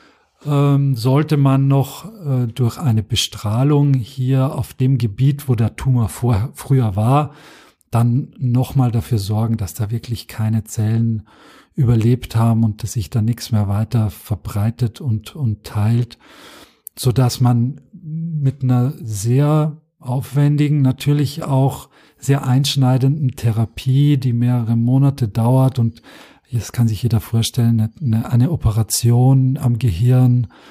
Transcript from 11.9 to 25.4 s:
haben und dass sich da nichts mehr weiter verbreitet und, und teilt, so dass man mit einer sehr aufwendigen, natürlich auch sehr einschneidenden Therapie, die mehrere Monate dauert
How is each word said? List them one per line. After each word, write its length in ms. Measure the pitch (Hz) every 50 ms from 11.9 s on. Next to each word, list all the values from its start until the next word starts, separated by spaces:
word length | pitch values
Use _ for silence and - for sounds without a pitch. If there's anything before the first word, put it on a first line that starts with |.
| 120 113 107 117 123 - - - -
haben 280 | 113 113 113 113 110 117
und 180 | 113 104 - -
dass 100 | 104 -
sich 160 | 120 98 -
da 120 | - - 104
nichts 300 | 113 120 - - - 117
mehr 160 | 107 104 98
weiter 420 | 101 104 113 - - 120 110 107
verbreitet 880 | - - - - 107 92 - - - 101 101 113 117 - 127 113 - -
und, 360 | 180 139 110 107 104 - -
und 280 | 165 147 117 107 - -
teilt, 540 | - - 110 104 110 117 117 123 117 - - _ - - - - - - - - - _ _ _ - - -
so 140 | - 131 117
dass 280 | 117 131 120 - -
man 400 | 127 123 123 120 117 127 151 - - _ -
mit 720 | 190 - 156 156 160 165 165 165 151 143 135 135 - 131
einer 300 | 127 127 123 123 127 156 -
sehr 800 | - 113 107 98 95 117 123 131 147 147 151 156 151 156 151 - _ _ _ _
aufwendigen, 840 | - 127 123 135 - - - 143 143 147 147 143 147 147 147 147 135
natürlich 600 | 131 127 - - 147 147 147 147 135 - - -
auch 440 | - 139 131 135 139 135 - - - _ _ _ _ _ _
sehr 280 | - - 139 139 -
einschneidenden 840 | 127 127 131 143 - - 139 131 127 131 131 120 135 143 156 147 127 -
Therapie, 840 | - - 117 110 113 117 - - - - 131 131 139 143 143 147 135
die 140 | 113 127 117
mehrere 440 | 117 120 123 123 123 117 110 117
Monate 520 | 117 117 120 127 135 139 139 139 139 123 107
dauert 500 | 101 113